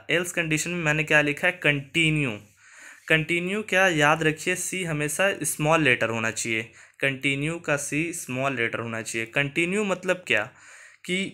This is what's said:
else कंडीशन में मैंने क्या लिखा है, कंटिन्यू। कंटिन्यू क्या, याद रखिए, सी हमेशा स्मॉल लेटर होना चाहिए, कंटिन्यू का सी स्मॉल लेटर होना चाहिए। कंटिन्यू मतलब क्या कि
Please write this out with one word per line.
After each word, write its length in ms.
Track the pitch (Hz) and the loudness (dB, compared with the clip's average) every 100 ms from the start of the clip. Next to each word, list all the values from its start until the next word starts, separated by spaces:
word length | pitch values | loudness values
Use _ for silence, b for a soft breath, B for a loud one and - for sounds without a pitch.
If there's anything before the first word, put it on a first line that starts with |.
| - | -2
else 240 | 160 175 | -2 -2
कंडीशन 400 | - 165 151 170 | -4 -2 -2 -2
में 120 | 175 | -2
मैंने 200 | 156 151 | 0 0
क्या 180 | 156 156 | 2 4
लिखा 260 | 147 143 180 | 4 0 -2
है, 40 | |
कंटिन्यू। 800 | 175 151 143 139 170 160 156 135 104 - _ B B B B - | 0 0 0 -2 0 2 2 -2 -4 -12 _ B B B B 2
कंटिन्यू 540 | 160 156 175 180 208 | 2 2 -2 -2 -4
क्या, 240 | 214 185 190 | 0 4 4
याद 360 | 156 147 165 | 6 4 6
रखिए, 320 | 156 156 - 180 | 2 0 -2 -4
सी 280 | - 185 | -4 -4
हमेशा 460 | 170 151 147 - 196 - | -2 -2 -2 0 0 0
स्मॉल 380 | 147 - 151 160 | -4 0 2 4
लेटर 280 | 143 120 113 | 6 4 2
होना 220 | 113 113 | 0 -2
चाहिए, 300 | 110 117 113 110 B B B | -4 -4 -4 -6 B B B
कंटिन्यू 600 | 139 131 139 139 151 170 | -4 -2 -2 -2 -2 -4
का 160 | 170 143 | -2 -4
सी 240 | - 143 165 | -2 -4 -4
स्मॉल 420 | 170 - 127 139 127 | -6 -8 -4 -2 0
लेटर 240 | 117 113 | -2 -2
होना 220 | 117 113 | -6 -8
चाहिए। 240 | 110 113 113 | -6 -6 -4
कंटिन्यू 560 | 139 143 151 170 202 | -2 -2 0 -2 0
मतलब 400 | 208 180 185 180 - | -2 -4 -2 -4 0
क्या 160 | 110 110 B B B B B - | 0 0 B B B B B -6
कि 140 | 185 196 | -4 -4